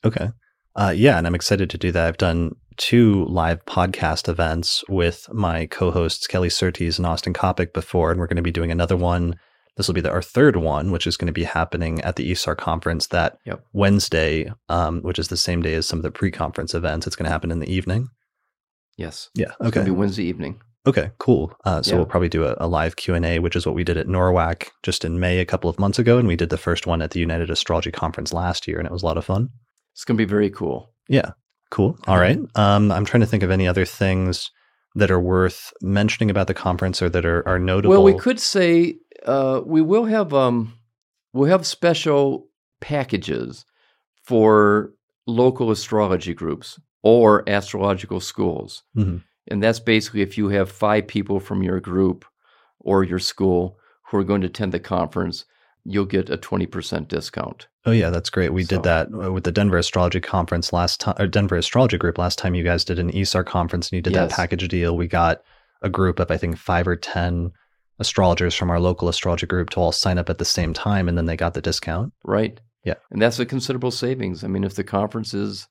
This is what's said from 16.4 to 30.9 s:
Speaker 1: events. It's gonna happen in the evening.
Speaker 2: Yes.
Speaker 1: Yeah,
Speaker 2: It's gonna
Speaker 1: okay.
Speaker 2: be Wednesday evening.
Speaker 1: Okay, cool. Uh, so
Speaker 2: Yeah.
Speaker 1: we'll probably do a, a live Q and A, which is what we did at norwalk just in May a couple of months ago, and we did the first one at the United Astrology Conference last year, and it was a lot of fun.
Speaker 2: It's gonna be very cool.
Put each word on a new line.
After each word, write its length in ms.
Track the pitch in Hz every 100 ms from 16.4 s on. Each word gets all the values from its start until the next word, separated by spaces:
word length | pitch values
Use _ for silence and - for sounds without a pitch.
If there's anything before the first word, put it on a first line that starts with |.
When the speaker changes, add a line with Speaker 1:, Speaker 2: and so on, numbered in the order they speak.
| 78 - 76
Speaker 1:
events. 340 | 87 85 80 -
It's 80 | -
gonna 120 | 80
happen 220 | 80 85
in 80 | 82
the 100 | 76
evening. 340 | 92 90 98 127 _ _ _ _ _ _ _ _ -
Speaker 2:
Yes. 300 | 82 - -
Speaker 1:
Yeah, 120 | - -
Speaker 2:
It's 60 | -
gonna 100 | 117
Speaker 1:
okay. 140 | 113 98
Speaker 2:
be 60 |
Wednesday 340 | 92 101 95 87
evening. 360 | 90 71 101 _ _ -
Speaker 1:
Okay, 260 | 131 80 -
cool. 340 | - 110 80 - -
Uh, 160 | 85
so 100 | -
Speaker 2:
Yeah. 60 | 87
Speaker 1:
we'll 80 | 85
probably 240 | 90 87
do 160 | 85 78
a, 100 | 58
a 100 | 85
live 280 | 82 82 -
Q 180 | - 87
and 100 | 85
A, 140 | 85
which 160 | 85 87
is 100 | 87
what 100 | -
we 80 |
did 140 | 87 85
at 100 | -
norwalk 640 | 92 90 90 82 85 - _
just 200 | - 90 85
in 140 | 87
May 200 | 90 90
a 60 | 90
couple 240 | 92 87
of 100 | 80
months 200 | 98 98
ago, 180 | 120 123
and 100 | 117
we 80 | 87
did 140 | 85
the 80 | 80
first 280 | - 85 -
one 140 | 82
at 100 | 78
the 80 | 87
United 300 | 85 82 85
Astrology 420 | 82 - 82 82
Conference 420 | - 85 - -
last 340 | 85 90 87 -
year, 100 | 80
and 60 | 80
it 40 |
was 120 | 87
a 20 | 90
lot 120 | 80
of 80 | -
fun. 240 | 95 127 - _ _ _
Speaker 2:
It's 100 | - -
gonna 120 | 113
be 80 | 107
very 240 | 104 101
cool. 440 | 98 87 62 -